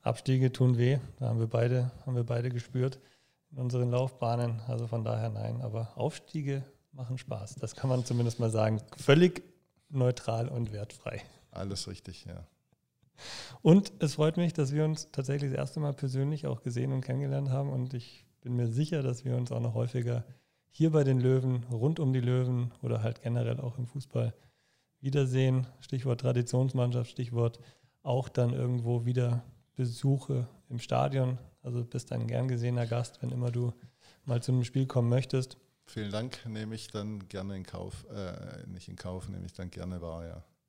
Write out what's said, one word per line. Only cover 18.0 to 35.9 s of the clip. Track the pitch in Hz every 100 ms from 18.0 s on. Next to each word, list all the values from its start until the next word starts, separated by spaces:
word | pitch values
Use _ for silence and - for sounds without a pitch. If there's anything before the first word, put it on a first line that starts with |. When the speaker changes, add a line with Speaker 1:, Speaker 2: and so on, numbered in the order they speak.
| 117 - _ _
Speaker 1:
bin | 123
mir | 123 120
sicher, | 113 151 160
dass | 131 120
wir | 131 123
uns | 120
auch | 123
noch | 117
häufiger | 113 120 127 120 120 - - _ _ _
hier | - 160
bei | 156
den | 135 131
Löwen, | 127 131 131 123 120
rund | 120 127 160
um | 139
die | 131
Löwen | 120 127 127 123 120 -
oder | 120 113
halt | 110 113
generell | 117 120 117 120
auch | 127 117
im | 120
Fußball | 139 - 123 117 - _ _ _ _ _ _
wiedersehen. | 135 143 131 127 131 127 123 -
Stichwort | - 131 131 120
Traditionsmannschaft, | 127 123 120 127 131 127 123 123 120
Stichwort | - 120 120 117 - - _ _ _
auch | 139 127 127
dann | - 120
irgendwo | 127 123 123 117 120
wieder | 117 123 123 120 - - _ -
Besuche | 123 120 139 135 - 131 120 - _
im | 120
Stadion. | - 123 135 135 127 127 - _
Also | 127 120
bist | 120 127 -
ein | 123 113
gern | 123 131
gesehener | 120 120 123 117
Gast, | 117 120 -
wenn | 123
immer | 123 123
du | 120 120 - - _ - _
mal | - 120
zu | -
einem | 127
Spiel | 120 135 131
kommen | 127 117
möchtest. | 123 131 131 127 - _ _
Speaker 2:
Vielen | _